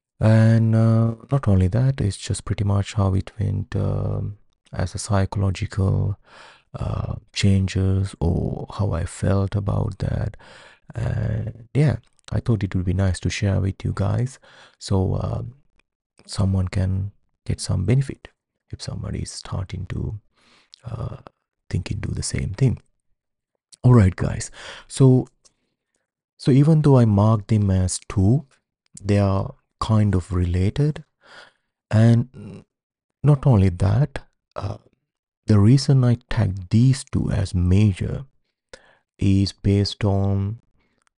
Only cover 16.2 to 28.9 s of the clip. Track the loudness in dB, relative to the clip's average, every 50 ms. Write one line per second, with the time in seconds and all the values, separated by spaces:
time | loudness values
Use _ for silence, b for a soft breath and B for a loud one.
16.2 | _ -10 -6 -2 -2 0 0 0 -2 -2 -2 -2 -2 -2 -2 -4 -6 -8 -10 _
17.2 | _ _ _ _ _ -8 -8 -6 -4 -4 -4 -2 0 0 0 0 0 -2 -6 -14
18.2 | -16 -20 _ _ _ _ _ _ _ _ -18 -16 -12 -12 -10 -10 -10 -8 -8 -8
19.2 | -10 -10 -12 -14 -14 -10 -8 -8 -8 -8 -10 -10 -10 -8 -8 -8 -8 -8 -8 -10
20.2 | -14 _ B B B B B B B B B B -16 -14 -12 -10 -10 -12 -12 -14
21.2 | -20 -20 _ _ _ _ _ _ _ -6 -6 -6 -4 -6 -8 -8 -6 -6 -6 -8
22.2 | -8 -6 -6 -6 -6 -6 -2 0 0 0 0 -2 -8 _ _ _ _ _ _ _
23.2 | _ _ _ _ _ _ _ _ _ _ _ 0 4 6 8 8 6 6 4 0
24.2 | -4 -6 -6 -6 -10 -12 B B B B B B B B 0 4 4 6 6 4
25.2 | 2 -2 _ _ _ _ _ _ _ _ _ _ _ _ _ _ _ _ _ _
26.2 | _ _ _ -6 0 2 4 6 6 6 4 4 6 6 6 6 6 4 4 4
27.2 | 4 4 2 0 0 0 0 0 2 2 2 2 0 0 -4 -6 _ -6 -2 0
28.2 | 2 2 2 0 -2 _ _ _ _ _ _ _ _ _